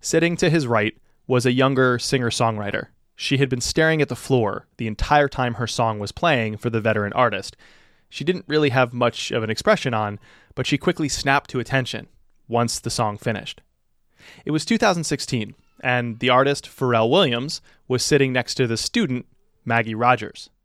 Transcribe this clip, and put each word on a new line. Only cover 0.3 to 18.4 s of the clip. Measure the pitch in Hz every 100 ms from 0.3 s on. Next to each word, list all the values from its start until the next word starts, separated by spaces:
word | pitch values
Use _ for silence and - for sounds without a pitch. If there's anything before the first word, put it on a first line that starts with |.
| 170
to | 180
his | 165 135
right | 113 104 - _ _ _
was | 127
a | 123
younger | 123 131 135 131 120
singer-songwriter. | - 139 120 - 117 107 101 101 - _ _
She | _ - 139
had | 135
been | 123
staring | - - 160 160
at | 143
the | 123
floor | - 131 107 98 - _
the | 113
entire | 107 - 151 143
time | - 123
her | 113 117
song | - 117 107
was | 101
playing | - 170 139 110 107
for | 120
the | 113
veteran | 107 107 104
artist. | 101 123 101 - - - - _ _ _
She | -
didn't | 147 180 -
really | 151 147
have | 127 123
much | 120 120 - -
of | 127
an | 110
expression | 110 - 208 -
on, | 113 107 104 - - _
but | - 127
she | 143
quickly | - 170 156
snapped | - 139 139 -
to | 131
attention | 117 135 127 113 - _ _ _ _
once | 113 117 -
the | -
song | - 110 104
finished. | - 107 - - _ _ _ _ _ _ - - -
It |
was | 151
two | - 226
thousand | 220 175
sixteen, | 156 139 - 127 104 - _ _
and | 131 123 120 113
the | 123
artist, | 127 135 143
Pharrell | - - 131 117 113
Williams, | 156 175 117 135 - _ _ _
was | 127
sitting | - 147 135
next | 127